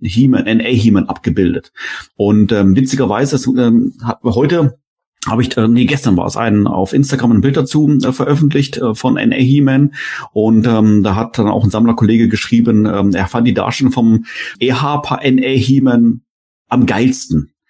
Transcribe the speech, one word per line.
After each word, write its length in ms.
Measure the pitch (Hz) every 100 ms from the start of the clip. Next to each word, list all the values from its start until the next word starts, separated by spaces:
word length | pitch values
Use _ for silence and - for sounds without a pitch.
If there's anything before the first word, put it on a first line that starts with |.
He-Man, 440 | 107 104 135 - -
N 160 | 113
A 40 | 117
He-Man 440 | 120 113 98 92
abgebildet. 640 | - - 101 87 - - - - - - -
Und, 360 | 104 107 101
ähm, 240 | 107 98 98
witzigerweise, 640 | 131 131 117 104 139 135
es, 100 | -
ähm, 460 | 123 117 117 131 -
hat, 160 | 113 -
heute 540 | 120 101 147 170 143 - _ _ _ - -
habe 160 | 113
ich, 160 | - -
äh, 100 | 113
nee, 180 | 117 131
gestern 300 | 139 120 90
war 120 | 85
es, 100 | 98
ein, 300 | 113 104 101
auf 260 | 92 98
Instagram 380 | 135 139 131 123
ein 100 | 107
Bild 160 | 135 151
dazu, 320 | 135 151 147
äh, 220 | 139 127
veröffentlicht, 640 | 131 127 147 147 143 139 -
äh, 160 | 120
von 240 | 107 131 -
N 160 | 113
A 40 | -
He-Man. 560 | 131 143 135 135 143 - - - -
Und, 360 | 107 110 113 120
ähm, 340 | 113 107 104
da 140 | 98 101
hat 240 | 117 -
dann 80 | 104
auch 160 | 95
ein 80 | 101
Sammlerkollege 580 | 107 117 113 107 113 113
geschrieben, 560 | 107 - 117 117 107 104
ähm, 280 | 98 101
er 140 | 90 95
fand 200 | 123 120
die 80 | 107
Darstellung 360 | 92 - 131
vom 340 | 127 113 110 - - - -
E 120 | 123
Harper 500 | 127 143 147 - -
N 160 | 135 131
A 100 | 127
He-Man 720 | 131 107 139 131 120 117 113 _ _ _ _ -
am 160 | 123 113
geilsten. 640 | 104 131 131 - 76 71 _